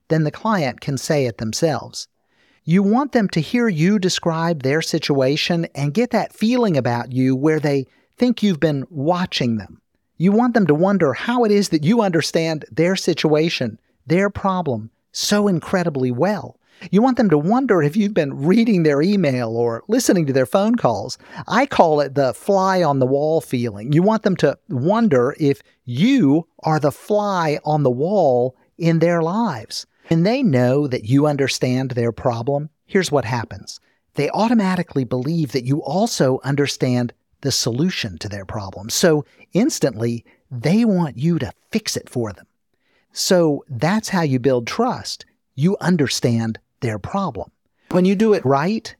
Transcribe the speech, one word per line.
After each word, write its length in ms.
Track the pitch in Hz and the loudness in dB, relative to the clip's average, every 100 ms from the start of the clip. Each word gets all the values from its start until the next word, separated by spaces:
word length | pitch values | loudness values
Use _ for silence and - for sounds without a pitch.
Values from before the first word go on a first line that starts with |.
| - | -2
than 160 | 160 | 0
the 60 | 151 | 0
client 520 | - 220 202 135 - | -2 -2 -2 -2 -6
can 160 | - 135 | -6 -6
say 260 | - 151 | -2 0
it 140 | 123 - | 0 -2
themselves. 680 | 110 110 160 131 - - - _ _ _ _ _ | -6 -2 -2 -2 -8 -14 -16 _ _ _ _ _
You 200 | - 180 | 0 2
want 260 | 196 233 285 | 4 2 2
them 180 | 247 190 | 0 0
to 100 | 170 | -2
hear 260 | 147 240 233 | -2 0 0
you 320 | 151 175 214 | 2 2 2
describe 640 | 185 - 180 160 165 160 | 0 -2 -4 -2 -2 -2
their 200 | 131 151 | -2 -2
situation 840 | 160 160 - 139 131 151 - 175 - | -2 -2 0 0 2 0 -2 -2 -4
and 200 | - 143 | -4 -4
get 160 | 147 240 | -2 0
that 240 | 220 - | 0 -4
feeling 420 | - 214 247 226 147 | -4 -2 0 2 2
about 340 | 120 120 117 | 2 0 -4
you 240 | 127 131 | 0 0
where 240 | 131 151 156 | 2 2 2
they 280 | 147 139 127 _ _ - | 0 0 -2 _ _ -2
think 260 | 247 233 | 0 2
you've 180 | 208 160 | 0 2
been 240 | 160 143 127 | 0 -2 -6
watching 640 | 160 147 180 180 - 127 110 | -4 -2 0 -2 -2 -2 -2
them. 240 | 92 - _ _ _ - | -6 -16 _ _ _ -2
You 120 | 175 | 2
want 240 | 214 247 | 2 2
them 120 | 233 175 | 2 4
to 80 | |
wonder 400 | 147 185 202 151 | 4 2 2 0
how 280 | 117 - 247 | -2 -2 0
it 60 | 226 | 2
is 200 | 202 196 | 2 2
that 120 | 160 | 0
you 200 | 156 233 | 2 2
understand 640 | 202 165 - 170 160 156 - | 2 0 0 -2 -2 -4 -6
their 240 | - 170 | -2 0
situation, 840 | 190 - 156 160 151 165 - 120 107 _ _ - | 0 -2 0 2 2 2 -2 -6 -8 _ _ -2
their 240 | 170 202 | 0 0
problem, 600 | - 196 185 156 113 107 _ _ | -2 -2 -2 -2 -4 -8 _ _
so 380 | - - 208 208 | -8 -2 0 2
incredibly 640 | 170 - 190 175 139 127 | 0 -2 -2 -2 -2 -2
well. 460 | 120 180 202 - - _ _ - | 0 -2 -2 -8 -18 _ _ 0
You 120 | 190 | 2
want 140 | 262 247 | 4 4
them 140 | 214 | 4
to 80 | 151 | 4
wonder 440 | 160 240 269 185 | 2 2 2 2
if 140 | 147 185 | 2 2
you've 180 | 202 | 0
been 300 | 190 143 135 | 0 -2 0
reading 380 | 147 214 226 190 | 2 4 4 4
their 200 | 156 143 | 4 4
email 540 | 175 208 151 127 113 117 | 2 2 2 0 -2 -2
or 260 | 120 113 - | -2 -2 -2
listening 380 | 247 - 202 147 | 0 4 2 2
to 60 | |
their 140 | 131 127 | 2 2
phone 300 | 196 208 240 | 2 2 2
calls. 420 | 127 101 131 - - - - | 2 0 -4 -12 -16 -16 -4
I 180 | 214 277 | 0 2
call 340 | - 175 151 | 4 4 4
it 140 | 139 | 0
the 200 | 135 135 | 0 0
fly 480 | - - 196 190 190 | 0 0 0 2 2
on 160 | 160 139 | 2 2
the 60 | 127 | 2
wall 340 | 139 151 160 | 0 0 0
feeling. 520 | - 127 117 101 117 | -2 -4 -4 -6 0
You 100 | 147 | 2
want 200 | 190 220 | 2 2
them 140 | 208 175 | 0 0
to 220 | 147 - - | 0 0 -6
wonder 640 | 135 147 220 226 131 123 - | -4 0 2 2 2 2 0
if 220 | 147 139 _ _ | 0 0 _ _
you 640 | - 120 226 277 143 151 - _ | -8 0 2 4 4 2 -2 _
are 180 | 156 156 | -2 0
the 140 | 147 | 0
fly 640 | - - 208 208 185 160 151 | -2 -2 -2 0 -2 -2 -2
on 180 | - 151 | -2 0
the 80 | 139 | 0
wall 640 | 123 160 208 151 123 127 - _ - | 0 0 2 2 2 0 -6 _ -4
in 220 | 165 165 | 0 2
their 220 | 170 170 | 2 0
lives. 640 | 160 202 233 123 113 - - _ - | -2 -2 -4 -6 -10 -14 -14 _ -2
When 160 | 165 | 0
they 180 | 180 262 | 2 2
know 460 | 240 127 123 135 147 | 2 2 2 2 0
that 160 | 120 | -4
you 220 | 107 135 151 | 0 2 2
understand 640 | 143 135 - 131 127 135 | 2 -2 -2 -2 -2 -2
their 200 | 123 117 | -2 -2
problem, 560 | 117 131 117 120 143 156 _ _ | -2 -4 -4 -4 -4 -6 _ _
here's 260 | 196 170 | -2 0
what 120 | 143 | 0
happens. 560 | 107 123 107 95 - - _ _ _ | -2 -4 -6 -12 -16 -20 _ _ _
They 140 | - 143 | -4 -4
automatically 760 | 175 220 233 190 180 170 143 | 0 0 2 2 -2 -2 -4
believe 480 | 120 127 131 170 143 | -2 -2 -2 -2 -2
that 120 | 139 | -2
you 180 | 123 143 | -2 -2
also 580 | - 170 226 - 139 131 | -2 -2 0 0 0 0
understand 720 | 131 143 139 - 131 123 120 - _ _ | 0 0 0 -2 -2 0 -2 -8 _ _
the 100 | 139 | -4
solution 680 | - 127 117 180 - 113 85 | -2 -2 -2 -2 -4 -8 -10
to 100 | 98 | -12
their 160 | 101 | -12
problem. 460 | 95 110 95 92 107 | -10 -10 -10 -12 -8
So 340 | - 180 151 - _ _ | 0 2 2 -2 _ _
instantly, 720 | 170 277 - 143 110 120 117 - _ _ | 0 0 0 -2 -2 -4 -6 -10 _ _
they 340 | 120 147 208 | -6 0 2
want 320 | 233 180 160 113 | 2 2 -2 -2
you 220 | 160 165 | -2 -2
to 140 | 127 - _ | -4 -10 _
fix 260 | 220 220 - | -6 -4 -8
it 120 | - | -8
for 240 | 131 110 | -6 -6
them. 140 | - - _ _ _ _ _ _ | -8 -20 _ _ _ _ _ _
So 520 | - - 185 165 143 - | -6 2 2 2 0 -6
that's 400 | 123 156 214 - | -4 -2 -2 -2
how 140 | 190 | -2
you 160 | 160 127 | 0 0
build 280 | 135 127 113 | 2 0 -2
trust. 600 | - 247 160 - - - _ _ | -2 -2 -4 -10 -14 -16 _ _
You 220 | - 165 202 | -2 0 0
understand 800 | 160 180 131 - 127 117 113 110 _ _ | 0 2 0 0 0 0 -2 -6 _ _
their 180 | 120 107 | -6 -6
problem. 520 | - 196 190 107 - _ _ _ - | -6 -6 -6 -8 -14 _ _ _ -4
When 140 | 180 | 2
you 100 | 180 | 2
do 180 | 196 220 | 4 2
it 120 | 196 | 2
right, 500 | 127 139 170 220 - | 2 0 0 -4 -8